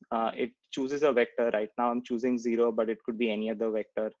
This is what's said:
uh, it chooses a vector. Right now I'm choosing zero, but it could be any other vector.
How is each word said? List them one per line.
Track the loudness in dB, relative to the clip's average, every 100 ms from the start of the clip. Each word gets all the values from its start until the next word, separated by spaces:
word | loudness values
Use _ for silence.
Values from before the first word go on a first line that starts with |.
| -6
uh, | -2 -2
it | -2 -6 -8 _
chooses | -6 -4 2
a | 4
vector. | 4 2 0 0
Right | 0 -2 -2
now | 0
I'm | 0
choosing | -2 -2 0 0
zero, | 0 2 2
but | 2 -2
it | -2
could | -6 -2
be | -2
any | -2 -2
other | -2 -2
vector. | -2 -4 -4 -6 -6